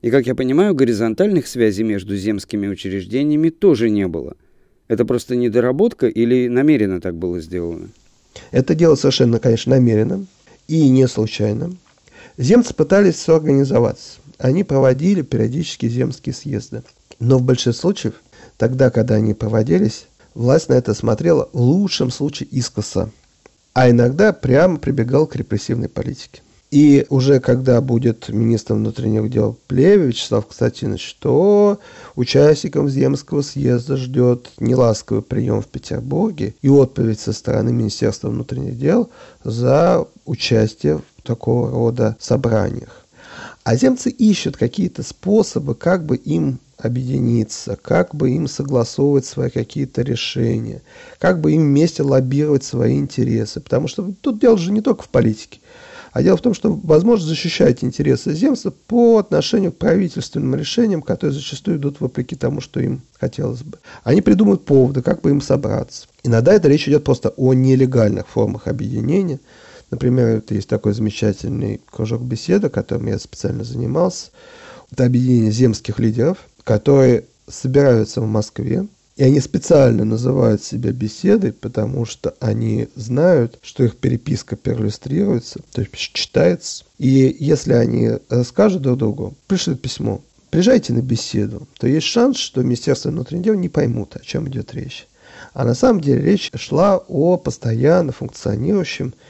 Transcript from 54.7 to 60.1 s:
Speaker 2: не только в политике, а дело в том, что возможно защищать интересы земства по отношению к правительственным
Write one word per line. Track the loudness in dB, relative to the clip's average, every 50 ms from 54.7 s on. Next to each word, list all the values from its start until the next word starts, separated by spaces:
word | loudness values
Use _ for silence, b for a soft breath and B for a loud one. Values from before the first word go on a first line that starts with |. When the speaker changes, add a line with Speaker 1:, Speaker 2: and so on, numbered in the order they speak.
Speaker 2:
не | -2 -2
только | 0 0 -2 -2 -4
в | -4
политике, | 0 0 2 2 0 -2 -8 -20 -20 -20 B B B B B B B B B B
а | B 0 2
дело | 2 2
в | 2
том, | 2 -2 -2
что | 0 -2 -2 -2 -2 0
возможно | 2 2 4 4 4 2 2 2
защищать | -4 -6 -4 -4 -6 -2 2 2 2 2 2 -2
интересы | -6 -2 -2 0 0 0 0 0 -4 -4
земства | 0 0 0 0 0 -4 -8 -10 _ _ _
по | 2 4 6 6 6 4
отношению | 2 2 0 -2 0 0 0 0 0 0
к | -4 _
правительственным | 0 2 2 2 0 -2